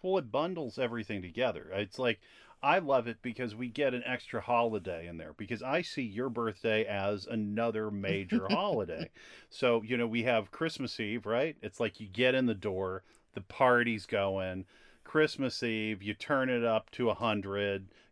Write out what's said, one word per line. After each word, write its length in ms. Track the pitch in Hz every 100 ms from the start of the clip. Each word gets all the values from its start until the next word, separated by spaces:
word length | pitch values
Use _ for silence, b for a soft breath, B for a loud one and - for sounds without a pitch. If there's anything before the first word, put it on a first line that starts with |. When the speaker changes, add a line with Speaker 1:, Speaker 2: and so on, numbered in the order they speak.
Speaker 1:
Well, 160 | 185 190
it 120 | 127
bundles 480 | 131 165 175 131 123
everything 440 | 123 117 107 104
together. 460 | 90 - 127 82 80
It's 260 | 95 104 -
like, 220 | 123 110 B B B B
I 160 | 139 180
love 260 | 156 135 117
it 100 | 113
because 320 | 127 110 123
we 140 | 107 123
get 260 | 113 139
an 80 | 123
extra 360 | 120 127 - 117
holiday 640 | - 120 117 107 90 85 85
in 80 | 82
there, 160 | 80 -
because 260 | 101 113
I 200 | 123 156
see 200 | 175 -
your 260 | 120 101 131
birthday 560 | 117 113 101 113 110
as 420 | 104 101 98 104 -
another 640 | 117 104 104 117 110 107
major 560 | 101 98 98 95 226 95
Speaker 2:
<laughs> 40 |
Speaker 1:
holiday. 600 | 175 202 139 87 80 82 B B B B
So, 320 | - 127 117
you 140 | 110 120
know, 100 | 117
we 140 | 117
have 260 | 117 113 101
Christmas 460 | - 160 - 127 -
Eve, 260 | 107 113 104
right? 300 | 113 160 147
It's 160 | 107 -
like 200 | 113 -
you 60 | 104
get 260 | 98 127 131
in 100 | 127
the 80 |
door, 480 | 101 104 95 95 92 b b _
the 60 | -
party's 640 | 98 - 127 120 120 110 -
going. 580 | 104 98 95 92 92 92 b b b
Christmas 580 | - 156 151 - 135 -
Eve, 400 | 120 110 107 104
you 120 | 101
turn 340 | 104 - 139 131
it 140 | 120
up 260 | 117 110 -
to 160 | - 117
a 40 |
hundred, 720 | 101 117 104 98 101 101 98 95 b b